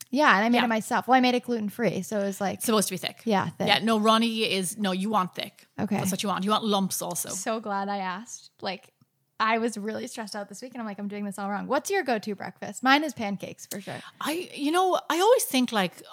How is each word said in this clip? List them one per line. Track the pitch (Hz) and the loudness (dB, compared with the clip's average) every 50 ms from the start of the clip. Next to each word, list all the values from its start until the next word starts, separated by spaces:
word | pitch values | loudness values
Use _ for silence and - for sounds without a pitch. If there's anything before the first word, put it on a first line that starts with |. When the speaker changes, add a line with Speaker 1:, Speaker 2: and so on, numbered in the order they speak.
| - - | -8 -2
Speaker 1:
Yeah, | 240 269 302 262 202 | 2 4 6 8 8
and | 190 220 | 6 6
I | 233 | 4
made | 240 | 4
Speaker 2:
Yeah. | 233 - | 4 4
Speaker 1:
it | 233 | 2
myself. | 226 220 - - 247 185 - | 2 0 0 0 0 0 4
Well, | 226 254 | 6 6
I | 262 | 6
made | 247 254 247 | 6 4 2
it | 247 - | 2 0
gluten-free, | 247 240 226 208 202 - - 233 175 - 190 | -2 -2 -2 -4 -4 -2 -2 0 0 0 -2
so | 180 - 226 208 | -4 -4 -2 -2
it | 202 | -2
was, | 196 190 - | -2 -2 -2
like, | 202 185 202 | -4 -4 -4
Speaker 2:
It's | 196 - | -2 0
supposed | - 220 214 190 | 2 2 2 2
to | - 190 | 0 -2
be | |
thick. | - - - - - - | -6 -6 -8 -8 -4 0
Speaker 1:
Yeah, | 226 208 185 - 165 | 2 2 2 2 0
thick. | - - - | -4 -2 2
Speaker 2:
Yeah, | 208 202 - 196 | 2 4 4 4
no, | 226 226 214 | 2 2 4
runny | 208 220 220 226 233 233 226 220 220 175 | 4 4 4 4 4 2 0 -2 -2 0
is, | - 196 185 - - | 0 -2 -2 -4 -4
no, | 214 208 190 | -2 -2 -2
you | 185 185 190 220 | 0 0 -2 0
want | 220 196 185 175 - | 0 0 0 -2 -4
thick. | - - 202 - - - _ _ - | -10 -12 -12 -14 -18 -20 _ _ -6
Speaker 1:
Okay. | 208 196 208 | -4 -2 -2
Speaker 2:
That's | - - 185 | 0 0 -2
what | 190 - - | -2 -2 -4
you | 202 | -4
want. | 180 175 185 | -4 -2 0
You | 208 | 0
want | 214 214 220 | 0 0 0
lumps | 214 208 196 190 185 - - 175 | 0 0 0 0 0 -2 -4 -6
also. | 175 175 - - - | -6 -6 -6 -6 -6
Speaker 1:
So | - 185 - 247 220 226 | -8 -6 -4 -4 -4 -4
glad | 220 214 196 196 196 202 | -4 -4 -4 -4 -4 -4
I | 202 | -4
asked. | 202 190 185 180 196 240 - - - - - _ _ | -4 -6 -6 -8 -8 -10 -14 -16 -16 -18 -20 _ _
Like, | - 202 180 - - _ _ _ _ _ _ _ _ _ _ - | -8 -8 -8 -8 -12 _ _ _ _ _ _ _ _ _ _ -2
I | 220 220 233 226 | 0 2 2 2
was | 226 240 220 | 0 -2 -2
really | 214 196 220 214 220 226 | -4 -6 -8 -6 -8 -8
stressed | 247 - 247 220 202 - | -10 -10 -10 -10 -10 -10
out | 208 202 - | -10 -10 -12
this | 202 - | -14 -14
week | 247 262 247 | -14 -14 -12
and | 247 | -10
I'm | 220 | -10
like, | 214 196 208 | -8 -8 -8
"I'm | 208 | -8
doing | 202 208 208 208 | -8 -6 -6 -6
this | 202 190 - | -6 -6 -6
all | 202 196 | -6 -4
wrong." | 202 190 185 | -4 -4 -2
What's | 185 - 302 - - | -2 -2 -2 0 0
your | 392 392 285 | -2 -2 0
go-to | 269 240 214 - 214 196 | 0 -2 -2 -2 -6 -8
breakfast? | - - - - _ - 190 208 - 247 | -8 -8 -12 -12 _ -12 -12 -8 -2 2
Mine | 262 269 302 320 | 4 4 4 2
is | 294 - | 0 -4
pancakes | - 220 202 196 185 - 160 - - - - | -6 -4 -4 -4 -6 -8 -10 -12 -14 -14 -12
for | - 202 | -12 -12
sure. | 190 - 127 123 - - - - | -10 -10 -12 -12 -12 -14 -12 -8
Speaker 2:
I, | - 269 320 359 359 - - | -6 -4 -4 -4 -6 -8 -6
you | - 285 294 | -4 0 2
know, | 330 359 381 370 339 - - - | 4 4 4 4 2 2 0 0
I | 302 339 | 0 4
always | 381 453 508 453 - | 6 6 6 6 4
think | - - 254 247 - | 2 2 2 2 2
like, | 233 208 185 170 - - - - | 2 2 2 0 -2 -8 -16 -16